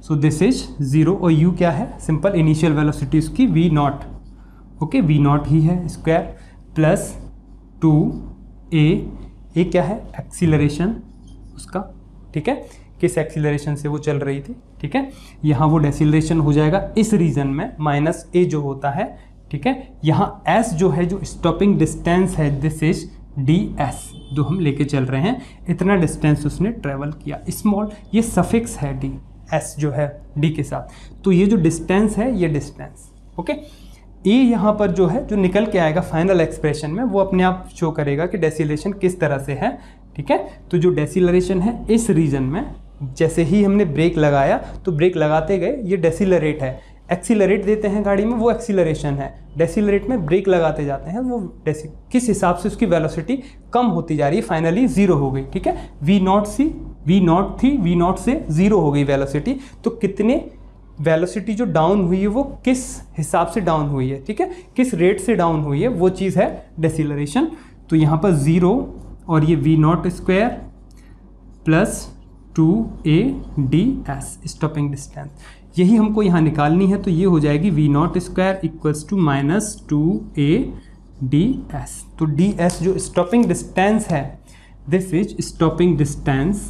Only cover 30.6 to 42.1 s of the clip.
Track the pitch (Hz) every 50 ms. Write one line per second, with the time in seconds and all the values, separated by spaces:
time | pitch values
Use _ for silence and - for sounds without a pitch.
30.6 | 143 - 143 131 123 - - - - - - - - 196 185 175 196 196 226 196
31.6 | 156 160 165 160 - - 180 196 214 214 214 196 220 262 254 196 175 160 147 143
32.6 | 131 - - - 139 - - - - - _ - - - - 165 180 - 294 302
33.6 | - - - - - - - - - - - - - 185 214 254 269 240 233 208
34.6 | 175 214 214 208 208 196 170 175 185 165 165 254 294 - 214 202 190 180 180 202
35.6 | 220 - - 185 170 156 156 180 - - - 160 165 190 196 180 160 156 - -
36.6 | - 151 143 147 - 147 156 202 254 247 190 196 190 190 190 185 185 185 185 185
37.6 | - - - - 180 160 156 160 147 143 143 143 165 180 - 202 165 156 156 -
38.6 | 165 147 151 151 - 196 196 190 - 180 180 - 160 147 139 135 135 - 139 127
39.6 | 160 240 285 - - - - - - - - - 143 - 285 277 - - - -
40.6 | - - - 175 156 180 180 - 151 147 - 190 180 175 175 180 180 - 196 180
41.6 | 175 220 240 - - - 220 226 226 -